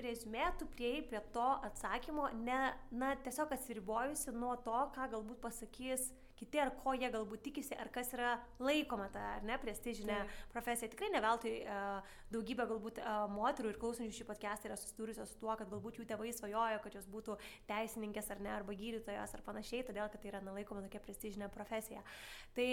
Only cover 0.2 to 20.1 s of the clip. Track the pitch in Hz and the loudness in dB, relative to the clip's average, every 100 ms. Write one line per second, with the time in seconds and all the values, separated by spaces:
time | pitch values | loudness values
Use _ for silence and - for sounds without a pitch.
0.2 | 220 226 330 359 302 - 240 285 302 214 | -2 2 4 4 -2 0 2 2 0 -4
1.2 | - 240 247 269 214 - 208 220 254 302 | -2 4 6 4 2 -2 0 0 0 2
2.2 | 277 226 233 262 269 - - 240 262 269 | 2 2 2 4 4 2 -4 0 2 2
3.2 | 254 247 302 262 - 226 190 220 262 302 | 0 0 0 0 -2 -4 0 2 2 2
4.2 | - 233 247 240 233 226 277 285 262 220 | -2 0 0 0 2 4 4 2 -2 -2
5.2 | 214 247 233 226 220 - 254 262 254 - | -4 -4 -4 -4 -8 -6 0 0 0 -4
6.2 | - - - 294 277 262 269 262 247 220 | -16 -12 0 4 4 4 2 4 2 2
7.2 | 214 220 285 - 277 - - 247 247 240 | 0 -4 -4 -4 -4 -4 -4 -2 -2 2
8.2 | 240 240 - - 254 302 294 233 196 202 | 2 2 0 0 4 6 4 0 0 -2
9.2 | 208 202 208 262 233 202 240 208 208 208 | -2 0 0 0 0 -2 -2 -2 2 2
10.2 | 202 - - 240 233 240 226 - 415 339 | 0 -4 -4 -2 0 0 0 0 2 4
11.2 | 214 226 226 226 - 202 202 196 190 - | 6 4 2 0 0 0 0 -2 -4 -12
12.2 | - 226 202 247 233 220 208 - - 214 | -2 -2 0 0 2 0 -2 -4 0 2
13.2 | 208 202 226 294 226 202 233 233 226 214 | 2 4 4 4 0 0 0 0 -2 -4
14.2 | 226 208 208 214 208 196 - - 220 214 | -6 -4 -2 -2 -4 -6 -6 -4 -4 -4
15.2 | 214 - 220 220 202 208 202 233 226 214 | -8 -4 -2 -2 -2 -4 -4 -6 -4 -2
16.2 | 220 233 208 214 226 214 208 202 190 208 | -2 -2 0 4 4 4 -2 -8 -8 -6
17.2 | 220 202 - - - 208 220 226 214 208 | -4 -4 -6 -10 -2 0 0 0 -2 -2
18.2 | 208 196 202 214 202 202 220 226 226 202 | -2 -2 0 0 0 -2 -2 -2 -2 -2
19.2 | 208 214 220 214 214 240 254 196 208 | -2 -4 -6 -6 -2 -2 -2 -2 -2